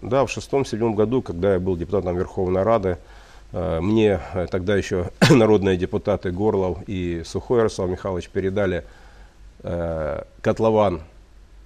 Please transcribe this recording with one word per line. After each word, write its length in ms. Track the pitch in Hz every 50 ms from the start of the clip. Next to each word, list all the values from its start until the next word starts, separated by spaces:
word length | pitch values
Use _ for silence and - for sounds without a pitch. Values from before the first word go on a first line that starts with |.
Да, 220 | 107 101 123 139 127
в 40 | -
шестом-седьмом 640 | - 110 - - 139 139 131 - 117 104 117 117 104
году, 260 | 104 107 110 127 131 -
когда 300 | - 87 87 92 101 95
я 60 | 90
был 160 | 90 95 92
депутатом 400 | 82 85 - 104 98 90 90 87
Верховной 460 | 90 92 - - 101 95 90 92 92 98
Рады, 340 | 110 117 110 95 92 85 - - - - - - - - - - -
э, 280 | - 107 95 87 82 82
мне, 380 | 87 104 110 113 107 104 95 78 - - 92
э, 120 | 92 85 -
тогда 260 | - 92 87 101 101
ещё 300 | 95 - - 98 90 85 87 - -
<clears throat> 100 | - 120
народные 440 | 139 120 110 107 107 98 98 95 95
депутаты 560 | 87 90 - 107 95 - 107 98 - - 95
Горлов 460 | 87 92 104 110 101 98 92 90 82 95 -
и 360 | 107 101 92 90 87 85 82 82
Сухой 340 | - - 95 - - 127 117
Ярослав 300 | 110 101 - - 95 90
Михайлович 400 | 92 - - 101 92 87 - -
передали, 540 | - 98 90 95 95 104 98 92 90 82 - - - - - - - - - - - - - - - - -
э, 600 | - 87 85 85 82 82 80 78 73 71 - - - - -
котлован 600 | - 110 101 - 110 110 110 107 104 98 87 78 76 - - - - - - - - - - - -